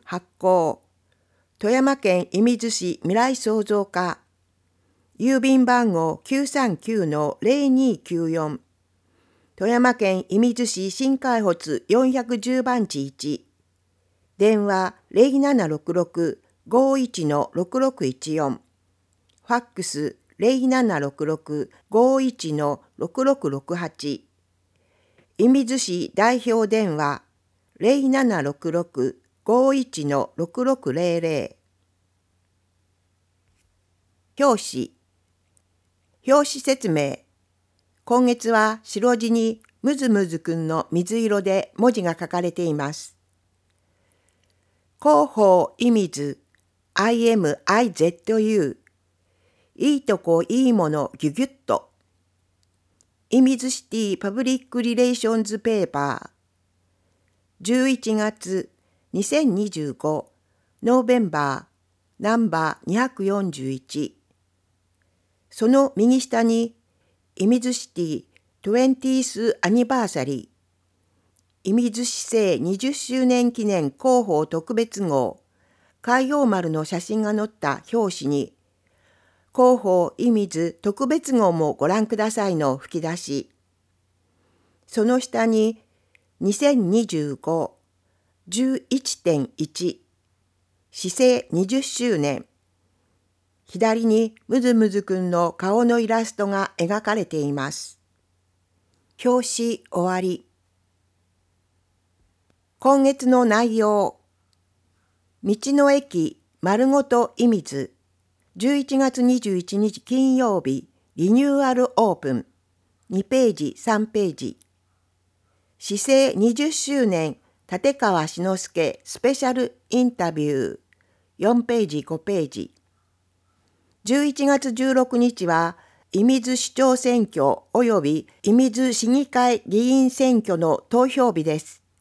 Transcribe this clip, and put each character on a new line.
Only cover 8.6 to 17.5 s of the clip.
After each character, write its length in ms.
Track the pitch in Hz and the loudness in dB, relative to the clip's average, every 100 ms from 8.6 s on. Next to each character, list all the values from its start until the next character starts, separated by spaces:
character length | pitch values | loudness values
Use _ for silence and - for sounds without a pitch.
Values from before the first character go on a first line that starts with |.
| - _ _ _ _ _ _ _ _ _ | -14 _ _ _ _ _ _ _ _ _
富 120 | 196 | 0
山 260 | 240 254 247 | 2 2 2
県 280 | 196 185 - | 0 -2 -2
射 100 | 196 | 0
水 260 | 240 233 233 | 2 0 -4
市 260 | 185 190 | -4 -8
新 260 | - 269 269 | -4 -2 -2
海 240 | 262 233 | 0 0
発 420 | 202 170 160 139 - | 0 -2 -4 -6 0
四 240 | 220 262 | 2 2
百 260 | 254 233 240 | 0 -4 -6
十 240 | 240 254 | -2 -2
番 240 | 247 247 196 | -2 -2 -2
地 180 | 147 139 | -4 -8
一、 400 | - 143 143 - _ _ _ _ _ _ _ _ - | -8 -8 -8 -10 _ _ _ _ _ _ _ _ 0
電 280 | 208 214 202 | 2 2 0
話 300 | 190 185 - _ | 0 -2 -6 _
零 320 | 196 269 269 | 2 4 4
七 260 | 285 262 165 | 2 2 0
六 240 | 151 - | -4 -4
六 500 | 175 170 170 165 - _ _ - | -2 -2 -2 -4 -4 _ _ -2
五 320 | 233 269 269 | 2 2 2
一 280 | 247 185 156 | -2 -2 -2
の 260 | 147 - | 0 -2